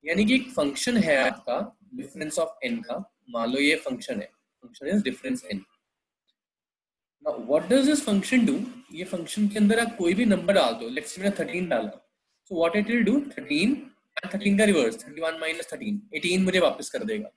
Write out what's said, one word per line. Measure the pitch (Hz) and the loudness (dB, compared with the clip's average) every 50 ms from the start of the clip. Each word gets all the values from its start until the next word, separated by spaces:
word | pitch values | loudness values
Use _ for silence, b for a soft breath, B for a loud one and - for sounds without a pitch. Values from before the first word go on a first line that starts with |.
| - | -4
यानी | 151 170 185 214 | -2 0 2 4
कि | 214 262 | 4 2
एक | 262 262 - | 2 0 -2
फंक्शन | - - 151 143 139 - - 254 240 | -2 -2 -2 0 -2 -2 -4 0 2
है | 233 - 165 147 135 123 | 2 2 4 4 4 2
आपका | 127 - - - - 120 147 202 226 - _ _ _ - - | 0 -2 -4 -6 -4 -4 -4 -4 -6 -10 _ _ _ -14 -14
difference | 135 - - - 151 156 - 175 | -14 -14 -12 -10 -10 -6 -2 -2
of | 165 160 - - 131 | -2 -2 -4 -8 -6
n | 123 117 113 110 | -6 -6 -6 -6
का, | - 131 160 196 _ _ _ _ - | -8 -10 -10 -10 _ _ _ _ -10
मान | 117 117 113 117 | -6 -4 -2 -2
लो | 127 139 | 0 2
ये | 143 147 160 151 - | 2 2 2 0 -2
फंक्शन | 139 127 113 110 - 123 104 | -6 -8 -8 -6 -8 -8 -8
है, | - - _ _ _ _ _ _ - | -8 -10 _ _ _ _ _ _ -20
function | - - - 139 147 | -20 -20 -12 -6 -2
is | 190 208 | 0 0
difference | 202 131 - - - - 254 247 - - - | 0 -2 -4 -6 -6 -6 -6 -6 -6 -10 -10
n। | 196 - _ _ _ _ _ _ _ _ _ _ _ _ _ _ _ _ _ _ _ _ _ _ _ _ _ _ _ _ _ _ _ - | -12 -12 _ _ _ _ _ _ _ _ _ _ _ _ _ _ _ _ _ _ _ _ _ _ _ _ _ _ _ _ _ _ _ -8
Now, | 151 - - 113 113 | -6 -6 -6 -2 0
what | 143 160 - 185 | 2 0 2 4
does | 233 269 262 | 2 4 4
this | 285 302 285 | 4 2 2
function | - - 202 196 - - 269 247 220 | 2 2 0 0 2 4 4 4 4
do? | 202 - - - - - - - _ - | 4 2 0 -2 -6 -10 -18 -20 _ -12
ये | 160 180 | -12 -8
फंक्शन | - - 175 170 - - 214 208 202 | -6 -6 -8 -6 -6 -2 0 0 0
के | 202 214 | 4 4
अंदर | 208 202 226 226 | 4 6 6 4
आप | 233 233 - | 2 -2 -2
कोई | - 170 170 190 | 0 0 2 2
भी | 185 240 | 4 4
नंबर | 214 196 180 170 180 202 | 4 4 2 4 4 4
डाल | 190 147 117 113 117 | 6 6 4 2 -2
दो, | 120 117 127 | -8 -8 -8
let's | 151 151 - - | -8 -8 -10 -12
say | 185 | -4
मैंने | 190 202 196 - | -2 -2 -2 -2
थर्टीन | 165 - - 170 185 170 | -4 -4 -2 -4 -2 0
डाला, | 143 113 107 - - - _ _ _ _ _ _ _ _ _ | 0 0 -2 -4 -8 -14 _ _ _ _ _ _ _ _ _
so | _ 196 165 | _ -2 0
what | 165 170 165 214 | 0 2 2 0
it | 208 214 | 0 2
will | 233 240 226 190 | 2 2 4 4
do? | 247 285 285 - - | 2 2 0 -2 -10
थर्टीन | - - - 147 151 185 240 294 - - - _ _ _ _ _ - | -14 -6 -2 0 2 2 2 0 0 -4 -16 _ _ _ _ _ -10
and | - 196 - | -10 -6 -8
थर्टीन | 202 - 208 202 196 | -2 0 2 4 4
का | 220 | 4
रिवर्स, | 208 190 160 123 113 113 - - | 4 6 4 4 2 0 -4 -14
थर्टी | - - 156 | -16 -10 -6
वन | 160 160 160 160 | -4 -4 -4 -4
माइनस | 160 160 160 170 165 - | -6 -6 -6 -6 -8 -10
थर्टीन, | 156 135 - 107 104 104 - - - | -10 -10 -6 -6 -6 -6 -6 -8 -10
एटीन | 151 160 175 180 190 190 | -4 -2 0 2 4 2
मुझे | 185 180 185 | 4 4 4
वापस | 170 147 - - - - | 4 4 2 0 -10 -8
कर | - - - 214 | -8 -6 -6 -4
देगा। | - 208 214 - _ | -6 -6 -6 -10 _